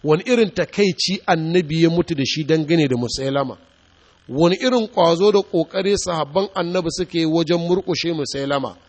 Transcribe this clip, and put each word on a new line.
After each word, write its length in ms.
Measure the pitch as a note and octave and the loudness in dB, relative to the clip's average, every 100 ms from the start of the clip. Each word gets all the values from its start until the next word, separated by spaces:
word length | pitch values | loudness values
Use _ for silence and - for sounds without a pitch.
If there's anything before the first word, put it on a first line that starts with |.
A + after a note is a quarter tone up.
Wani 200 | D3 D#3 A#3 | 2 0 2
irin 240 | B3 G#3+ | 2 2
takaici 640 | - D#3+ - G3+ - - F#3 - | 0 -4 0 0 0 -4 -4 0
annabi 560 | F3 D#3+ F3 D3+ D#3+ | 0 2 0 0 2
ya 60 | E3 | 2
mutu 260 | E3+ E3+ D#3 | 2 -2 -2
da 80 | C3+ | -2
shi 180 | - | -2
dangane 440 | C#3+ D#3+ D3 E3+ D3 | 0 0 2 2 2
da 80 | B2 | 0
Musailama? 640 | A#2+ - C3+ C#3 C3+ G2+ _ _ _ _ _ _ - | -4 -4 -4 -2 -4 -8 _ _ _ _ _ _ -10
Wani 260 | C3 E3+ F#3+ | 0 2 2
irin 320 | B3+ B3 A3 | 2 0 0
ƙwazo 440 | - E3+ E3+ G3+ | 2 2 4 4
da 60 | G3+ | 2
ƙoƙari 540 | F#3+ E3+ D#3+ F#3+ G3 G3+ | 0 -2 -2 -2 0 -2
sahabban 500 | F#3 E3 D3 E3 G3 F#3+ | -2 -4 -2 -2 -2 -4
annabi 320 | E3+ F3+ E3 | -2 -2 -4
suke 340 | D#3+ F3+ D#3 D#3+ | -6 -4 -2 0
wajen 340 | D#3+ D#3+ F3 | 0 0 0
murƙushe 540 | E3+ F#3 F#3 E3 E3 D#3+ | 0 -2 0 -4 -2 -4
Musailama? 640 | C3+ C#3 C#3 C#3+ B2 F2+ | -4 -6 -2 -2 -4 -10